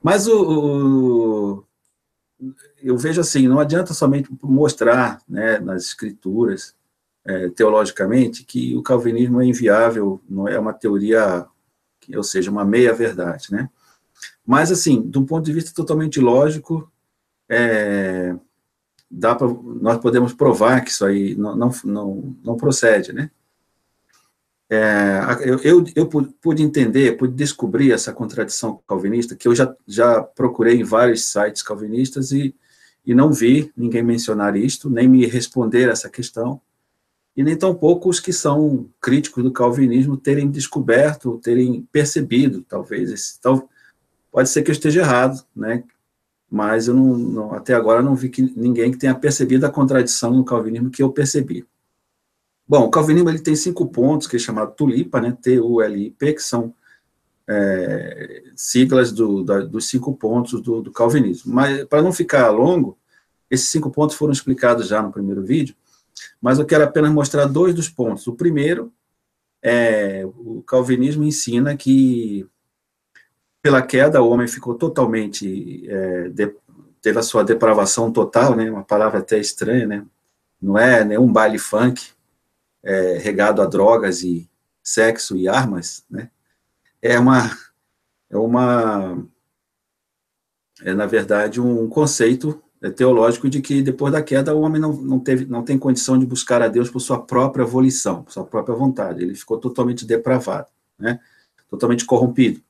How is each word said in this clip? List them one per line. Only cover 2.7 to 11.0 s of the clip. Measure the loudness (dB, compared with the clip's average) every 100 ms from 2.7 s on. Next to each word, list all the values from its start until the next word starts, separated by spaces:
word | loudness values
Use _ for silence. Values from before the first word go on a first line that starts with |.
| _
eu | -2 -2
vejo | 0 -2
assim, | 0 2 4
não | 4
adianta | 2 0 -2
somente | 0 0 0 -2 -8
mostrar, | 0 2 2 2 2 4 0 -4 _
né, | -6 -2 -2
nas | -4 -8
escrituras, | -8 -10 -12 -10 -6 -2 -2 -2 -12 _ _ _ _ _
é, | -8 -6 -6
teologicamente, | 2 2 4 0 -2 0 2 0 -2
que | -10 -6 -4
o | -6
calvinismo | 0 0 0 0 0 2
é |
inviável, | 2 2 2 4 2 2 -4 -4 _
não | -6 -4
é | -4
uma | -4
teoria, | -4 -2 -2